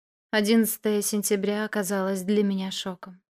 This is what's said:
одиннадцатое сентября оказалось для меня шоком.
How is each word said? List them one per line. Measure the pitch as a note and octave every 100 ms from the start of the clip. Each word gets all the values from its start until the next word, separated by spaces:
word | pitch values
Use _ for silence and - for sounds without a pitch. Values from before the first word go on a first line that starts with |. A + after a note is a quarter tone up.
| _ _ -
одиннадцатое | G#3+ G#3 A3+ A3 - G#3+ G#3
сентября | G3+ G#3 - G3+ G3 G#3 G#3+
оказалось | G#3+ F#3 G3+ F#3+ F#3+
для | F#3 G#3
меня | G3+ F#3+ F#3+
шоком. | - G3 F3+ F#3+ F3+ _